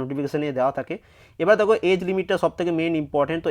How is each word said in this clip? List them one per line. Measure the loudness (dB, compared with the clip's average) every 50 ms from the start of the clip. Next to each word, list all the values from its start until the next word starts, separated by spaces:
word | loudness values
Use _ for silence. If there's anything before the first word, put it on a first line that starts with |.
নোটিফিকেশনে | -2 -4 -4 -4 -4 -2 -2 -2 -2 -2 -2 0
দেওয়া | 0 0 0 -4
থাকে। | -6 -8 -10 -12 _ _ _ -20 -20 -14 _ 0
এবার | 4 4 4 4
দেখো | 4 2 2 2 2 2
এজ | 2 2 0 -2
লিমিটটা | -2 -2 -2 -2 -2 0
সব | 0 -2 -2 -2
থেকে | -2 -2 0 0
মেইন | 0 0 0 -2
ইম্পর্টেন্ট। | -2 -2 0 0 0 0 -2 -4 -2
তো | -4